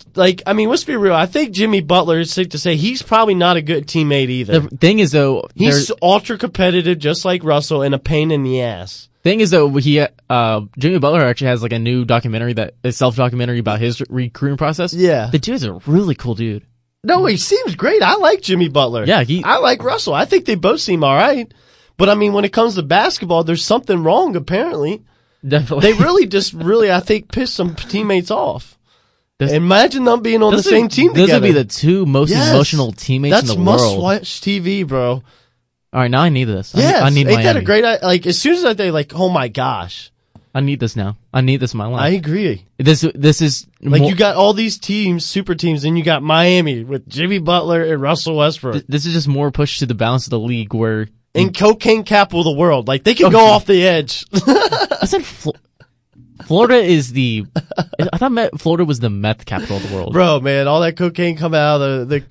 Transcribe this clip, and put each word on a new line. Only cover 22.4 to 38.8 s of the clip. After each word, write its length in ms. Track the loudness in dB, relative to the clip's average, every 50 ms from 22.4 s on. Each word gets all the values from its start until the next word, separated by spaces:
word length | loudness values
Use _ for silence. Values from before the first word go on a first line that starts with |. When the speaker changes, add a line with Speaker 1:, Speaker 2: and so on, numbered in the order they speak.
| -2
Speaker 1:
it 60 | 0 0
comes 220 | 0 0 0 0
to 80 | -4 -2
basketball, 600 | 0 2 2 2 0 -2 -4 -4 -2 0 0 0
there's 200 | 0 -2 -4 -2
something 400 | -2 -2 -2 0 -2 -2 0 0
wrong, 320 | 2 2 2 2 0 -2
apparently. 680 | -4 -6 -4 -4 -2 -2 -4 -4 -4 -4 -4 -4 -6 -10 _ _ _ _ _ _ _ -6
Speaker 2:
Definitely. 460 | -2 -2 0 0 -2 0 2 4 4 4
Speaker 1:
They 60 | 4
really 240 | 2 4 4 4 2 2
just, 260 | 0 -2 -2 -2 -6
really, 380 | -4 -2 0 2 2 4 2
I 80 | 2 0
think, 280 | 0 0 -2 -2 -4 -6
pissed 240 | -6 -6 -6 -4 -4
some 200 | -4 -4 -4 -6
teammates 560 | -8 -8 -6 -6 -4 -2 0 0 0 -2 -2
off. 460 | -4 -4 -4 -4 -6 -8 -12 -18 _ _ _ _ _ _ _ _ _ _ _ _ _ -4
Speaker 2:
Those 120 | -2 0
Speaker 1:
Imagine 520 | 0 2 2 4 4 4 4 4 2 0 2
them 160 | 2 2 2
being 200 | 2 0 2 2 4
on 80 | 4
the 60 | 2 2
Speaker 2:
those 120 | 2 4
Speaker 1:
same 140 | 4 4 4
Speaker 2:
would, 80 | 2
Speaker 1:
team 220 | 2 2 2 4 4
Speaker 2:
those 180 | 4 4 4
would 100 | 4 4
be 80 | 4 4
Speaker 1:
together. 140 | 4 2 2
Speaker 2:
the 60 | -2
two 360 | -4 -2 0 2 2 2 2
most 240 | 2 2 2 2 2
Speaker 1:
Yes. 220 | 2 2 2 4
Speaker 2:
emotional 400 | 4 4 4 2 2 0 -2 -2 -4
teammates 420 | -6 -4 -2 -2 0 2 2 2
Speaker 1:
That's 140 | 2 2 0 0
Speaker 2:
in 100 | 0 2
the 60 | 2
world. 120 | 4 4
Speaker 1:
must-watch 600 | 4 2 2 0 0 0 -2 -2 -4 -8 -12 -8
T 180 | -4 -4 -4 -2
V, 240 | -2 -2 -4 -4 -4
bro. 400 | -4 -2 -2 -2 -2 -2 -4 -8 _ _ _ _ _ _ _ _ _ _ _ _ _
Speaker 2:
All 80 | -4 -2
right, 100 | -2 0
now 120 | 2 2
I 80 | 2 2
need 160 | 2 0 0
this. 280 | -2 -4 -4 -6 -4 -2
I 40 | 0
need, 40 | 2
Speaker 1:
Yes. 160 | 2 2 4 2
Speaker 2:
I 60 | 2
need 180 | 4 2 4 4
Speaker 1:
Ain't 160 | 2 4 4
that 60 | 2
a 20 | 2 0
Speaker 2:
Miami. 60 | 0
Speaker 1:
great 180 | 2 2 2 2
i-, 140 | 2 0 0
like, 240 | 0 0 0 0 0
as 120 | -2 -2 0
soon 140 | 0 0 0
as 80 | 2 2
I 80 | 0 0
think, 200 | 0